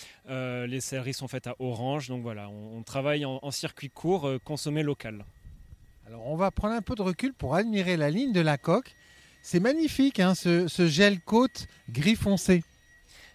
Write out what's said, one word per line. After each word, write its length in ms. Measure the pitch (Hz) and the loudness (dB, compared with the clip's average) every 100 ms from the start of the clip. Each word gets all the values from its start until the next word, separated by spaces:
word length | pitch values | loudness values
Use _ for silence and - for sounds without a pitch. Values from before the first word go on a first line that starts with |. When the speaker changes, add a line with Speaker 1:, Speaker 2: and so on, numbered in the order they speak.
| - - - | -20 -20 -12
Speaker 1:
Euh, 380 | 131 127 123 123 | -8 -6 -6 -6
les 160 | 131 | -6
selleries 320 | - 135 127 | -6 -8 -8
sont 140 | 135 131 | -8 -8
faites 180 | 131 - | -10 -10
à 100 | 123 | -8
Orange. 480 | 127 113 127 147 131 | -6 -4 -4 -4 -6
Donc 160 | 127 | -8
voilà, 260 | 117 107 101 | -8 -10 -12
on, 300 | 104 107 113 | -14 -14 -14
on 20 | |
travaille 420 | 110 139 139 147 | -8 -4 -2 -2
en, 140 | 139 131 | -4 -6
en 80 | 143 | -8
circuit 400 | - 160 - 139 | -8 -8 -10 -16
court, 360 | - 160 185 143 | -6 -2 0 0
euh, 120 | 131 | -4
consommé 380 | - 151 151 151 | -6 -8 -4 -2
local. 440 | 147 139 113 107 104 - - - - - - - - | -2 -4 -8 -12 -16 -20 -20 -20 -20 -20 -20 -20 -20
Speaker 2:
Alors, 200 | 113 117 | -14 -6
on 80 | 160 | 0
va 140 | 190 | 0
prendre 240 | - 208 | 0 -2
un 100 | 226 | -2
peu 100 | 202 | -4
de 80 | 240 | -4
recul 320 | 185 175 269 | -2 -2 -4
pour 220 | 262 139 160 | -4 -2 0
admirer 420 | 226 208 180 175 | 2 0 0 2
la 140 | 147 | 2
ligne 200 | 175 277 | 0 2
de 100 | 185 | 2
la 160 | 156 143 | 4 2
coque. 380 | - 196 - - - - - _ | 2 2 0 -16 -20 -20 -20 _
C'est 160 | - 175 | -2 2
magnifique, 600 | 220 311 302 - 269 233 | 4 2 0 4 2 4
hein, 140 | 185 | 4
ce, 340 | 180 175 170 175 | 4 4 4 2
ce 200 | - 170 | 2 2
gel 320 | 143 202 190 | 6 4 4
coat 280 | - 220 254 - - - - | 2 4 4 0 -16 -16 -8
gris 260 | 117 165 226 | 0 2 2
foncé. 480 | 208 196 - 180 - _ _ _ _ - - | 2 2 4 4 2 _ _ _ _ -20 -20